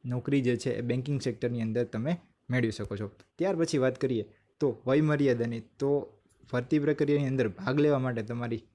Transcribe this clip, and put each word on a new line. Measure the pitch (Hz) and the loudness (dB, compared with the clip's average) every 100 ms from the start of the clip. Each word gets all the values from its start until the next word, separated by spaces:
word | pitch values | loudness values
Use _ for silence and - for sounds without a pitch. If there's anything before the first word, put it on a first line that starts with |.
નોકરી | 127 123 135 143 127 | -4 -4 0 2 2
જે | 120 | 0
છે | 135 117 | -2 -4
એ | 120 | -2
બેન્કિંગ | 123 131 143 131 | -2 -2 -2 -2
સેક્ટરની | 117 123 120 113 | -2 -4 -2 -2
અંદર | 113 120 | -2 -2
તમે | 113 127 175 _ _ - | -2 -4 -4 _ _ -4
મેળવી | 127 117 107 | -2 0 -2
શકો | 101 104 | -6 -6
છો. | 104 - - - | -8 -12 -20 -2
ત્યાર | 185 175 | -2 0
પછી | 165 147 | 0 2
વાત | 127 127 | 2 0
કરીએ | 131 117 101 _ _ _ | -2 -2 -4 _ _ _
તો | 143 117 123 | -2 -2 0
વયમર્યાદાની, | 139 156 147 143 120 117 117 - _ | 2 2 2 2 2 0 -4 -10 _
તો | 139 143 - - _ _ - | 0 0 -2 -16 _ _ -6
ભરતી | 123 127 151 143 | -4 0 2 2
પ્રક્રિયાની | 147 143 147 139 | 2 2 2 2
અંદર | 131 113 - | 2 0 0
ભાગ | 185 143 147 | -2 2 4
લેવા | 143 127 | 4 0
માટે | 117 107 | -4 -6
તમારી | 120 120 113 - | -6 -4 -6 -8